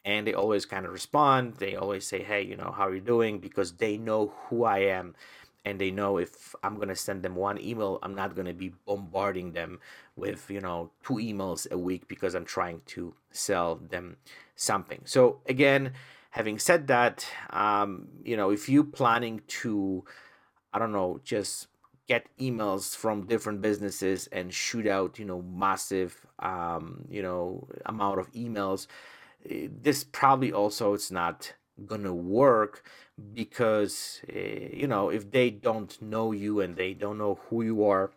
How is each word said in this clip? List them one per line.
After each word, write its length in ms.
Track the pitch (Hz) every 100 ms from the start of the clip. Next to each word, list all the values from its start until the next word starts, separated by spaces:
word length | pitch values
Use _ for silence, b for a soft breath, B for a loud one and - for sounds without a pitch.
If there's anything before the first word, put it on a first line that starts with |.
and 240 | 101 107 107
they 60 |
always 320 | 95 107 101
kinda 240 | - 98 90
respond. 680 | 92 - 147 143 131 120 107
They 180 | 98
always 300 | 95 98 98
say, 180 | - 98
"Hey, 180 | 98 104
you 140 | 101
know, 160 | 98 90
how 160 | - 98
are 80 |
you 60 | 95
doing?" 380 | 104 117 113 104
Because 340 | 92 - 90
they 240 | 87 110 107
know 360 | 113 110 104 - -
who 160 | 117
I 160 | 113 98
am, 360 | 98 92 90 - B B B _
and 160 | 101 98
they 100 | 98
know 280 | 95 101 95
if 380 | 87 - - -
I'm 160 | 98 104
gonna 180 | 101
send 280 | 92 - 98
them 120 | 90
one 240 | 90 98 101
email, 380 | 95 117 101 92
I'm 100 | 95
not 220 | 98 95
gonna 180 | 87 90
be 160 | 85 92 -
bombarding 680 | - 101 90 95 98 92 90
them 260 | 85 85 90 B B B
with, 360 | - 101 101 -
you 100 | 98
know, 300 | 95 85 85 _
two 140 | -
emails 540 | 120 117 101 95 82 -
a 60 | 90
week 300 | 90 92 -
because 280 | - 95
I'm 100 | 87
trying 360 | 82 - 87 82 -
to 280 | - 87 - _
sell 440 | - - 92 85
them 420 | 82 82 90 90 - B B B
something. 460 | - - 101 - -
So 360 | - 135 123 - -
again, 460 | 131 143 139 135 131 B B B
having 280 | - 110 110
said 280 | - 170 139
that, 380 | 120 120 - - B -
um, 600 | 90 104 104 101 92 - -
you 140 | - 110
know, 140 | 98
if 180 | 104 -
you 140 | 139
planning 580 | 147 - 123 117 120 113 -
to, 580 | - 120 104 98 95 - B B B B B _
I 80 | 107
don't 120 | 113
know, 280 | 104 90 73
just 440 | - 110 95 - - _ _ _ -
get 200 | 117 - -
emails 580 | 131 117 107 98 101
from 300 | - 113 104
different 360 | 98 113 107 101
businesses 680 | 107 104 101 - 95 92 -
and 260 | 92 90
shoot 320 | - - 117
out, 320 | 107 98 92 -
you 80 |
know, 160 | 101 90
massive, 840 | 90 90 98 95 - 95 90 - - -
um, 680 | 92 92 85 82 82 85 85
you 140 | 104
know, 440 | 92 90 87 95 - - -
amount 320 | 107 101 98
of 120 | 90
emails, 520 | 113 120 107 98 95 - B B B B B -
eh, 180 | - -
this 320 | 107 139 135
probably 500 | - - 139 135 127
also 400 | 101 104 - 107
it's 160 | 101 -
not 440 | 92 85 87 - - _ - 101
gonna 260 | 107 98
work 720 | 87 87 107 139 113 107 - B B B - 104
because, 880 | 113 110 - 117 107 101 - - - -
eh, 400 | - 95 - -
you 160 | - 139
know, 220 | 104 95
if 220 | 107 101
they 180 | 131 123
don't 500 | 104 117 110 101 -
know 300 | 107 110 113
you 280 | 107 104 104
and 160 | 92
they 180 | 87 92
don't 240 | 92 101 107
know 220 | 104 95 -
who 140 | 117
you 200 | 113 110
are 280 | 104 95 95